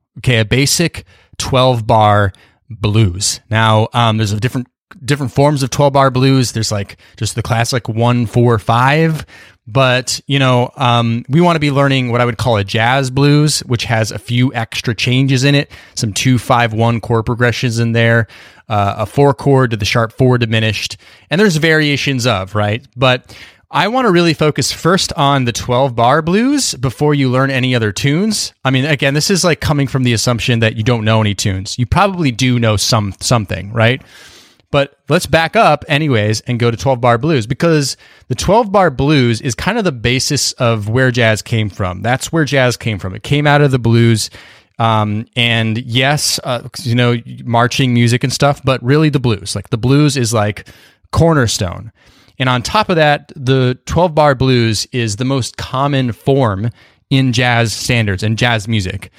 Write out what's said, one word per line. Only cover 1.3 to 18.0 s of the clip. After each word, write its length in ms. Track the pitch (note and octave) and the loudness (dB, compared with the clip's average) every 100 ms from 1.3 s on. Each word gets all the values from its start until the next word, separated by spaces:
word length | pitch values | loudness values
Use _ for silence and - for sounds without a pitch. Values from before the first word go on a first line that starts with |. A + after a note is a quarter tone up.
| - | -12
twelve 500 | - C3 C3 A#2+ G#2+ | -2 2 2 2 2
bar 460 | A2+ G#2+ G#2 G2+ - _ _ - | 4 4 4 0 -4 _ _ -20
blues. 680 | G#2+ G#2 G#2 G2+ F2+ - - - | -6 0 2 2 0 -6 -6 -4
Now, 380 | A2 A2 A2 A2 | 0 2 2 0
um, 240 | B2 A2+ A2 | 0 0 0
there's 160 | G#2+ | -2
a 80 | G#2 | 0
different, 280 | A#2+ C3+ A#2+ _ _ - | -2 -4 -10 _ _ -12
different 280 | A#2+ C#3+ C3+ | -4 -4 -2
forms 300 | - C#3+ D3 | 2 2 2
of 60 | C3 | -2
twelve 220 | - C#3+ | 2 2
bar 180 | C#3 C3+ | 4 2
blues. 420 | B2+ C3+ C3+ A#2 | 2 2 2 0
There's, 200 | A2+ G#2+ | -2 -4
like, 260 | G#2 G2+ - _ - | -4 -8 -14 _ -8
just 180 | G#2+ | -6
the 80 | - | -6
classic 460 | - A2+ A#2 B2 - | -4 -2 -2 -4 -4
one 380 | A2 A#2+ A#2+ A2+ | 0 0 2 0
four 320 | B2 A#2+ A2+ | 2 4 2
five, 680 | - A#2 C3 D3+ E3 D#3 - - - _ - | 0 2 2 2 0 -2 -8 -20 -20 _ -6
but, 520 | A#2+ C3 B2 B2+ - - | 0 2 0 -4 -8 -2
you 100 | C#3 | 0
know, 320 | C3 B2 B2+ - | 2 2 -2 -2
um, 480 | B2 A#2+ A#2 A#2 - | 0 0 0 -4 -2
we 120 | D3 | 2
wanna 180 | F3 D#3+ | 2 2
be 140 | D3 | 0
learning 400 | C3+ C#3 C3+ B2 | 2 2 0 0
what 80 | A#2 | 0
I 40 | |
would 140 | A#2+ A#2 | -2 -2
call 180 | B2+ G#2+ | 0 0
a 60 | |
jazz 480 | G2 A2+ A2+ C3+ C3 | 0 0 2 0 0
blues, 500 | B2+ C#3+ D3 D3+ - | 2 4 4 2 -2
which 240 | - A#2+ | -4 -4
has 280 | - A2+ G#2+ | -2 -2 -2
a 60 | G2 | -6
few 360 | - A#2+ B2+ | -4 0 0
extra 400 | A#2 A2+ - - | -2 -8 -8 -6
changes 480 | A2+ - B2+ C3+ C3 | -4 -2 0 0 2
in 140 | C#3 C#3+ | 2 0
it, 160 | - - - - | -2 -12 -14 -6
some 160 | A2+ | -6
two 260 | F#2+ C3 B2+ | -2 0 0
five 340 | - A#2+ A#2+ | 2 0 2
one 280 | A2 A#2 A#2 | 0 0 0
chord 260 | - A#2 A2 | -2 -2 -2
progressions 540 | A#2 B2 A2 B2+ A2+ | 0 0 0 -2 -2
in 100 | A#2 | 0
there, 380 | A#2 | 2